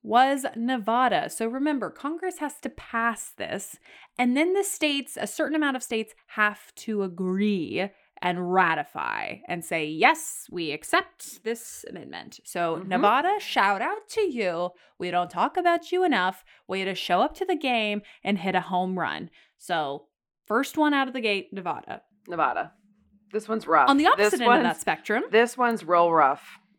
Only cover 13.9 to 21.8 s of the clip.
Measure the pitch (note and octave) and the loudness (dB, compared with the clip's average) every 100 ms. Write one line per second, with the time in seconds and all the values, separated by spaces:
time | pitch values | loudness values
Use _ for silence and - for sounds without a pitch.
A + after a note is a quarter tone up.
13.9 | G#4+ - A4+ G4 B3 F#3+ E3 F3+ - _ | -6 -6 -2 -2 0 -2 -2 -4 -6 _
14.9 | _ F3+ F3 F3 F3 A#3+ F#4+ F4 E4+ E4+ | _ -2 -2 -2 0 0 2 2 0 0
15.9 | F4+ F4+ A#3 F#3 F#3+ _ _ - F#3+ F#3+ | 0 2 2 0 -2 _ _ -8 -4 -4
16.9 | F#3 - F3+ C#4 - F#4 D#4+ C4+ A#3+ G#3+ | -4 0 2 2 0 -2 -2 0 0 0
17.9 | G#3 - - F#3+ G3+ F#3 F3+ F3+ F#3 F#3 | -4 -8 -10 -2 -2 0 -2 0 -2 -2
18.9 | F#3 C#3 D2+ E3 - _ _ - E3+ C#3+ | -2 -4 -4 -10 -16 _ _ -4 -4 -2
19.9 | C#3+ - _ _ _ _ G#3+ C#4 - D4+ | -6 -12 _ _ _ _ -2 0 0 2
20.9 | C#4+ C4 C4 A3 G3+ - G3 F3 D3 | 2 0 -2 -2 -2 -4 -10 -8 -8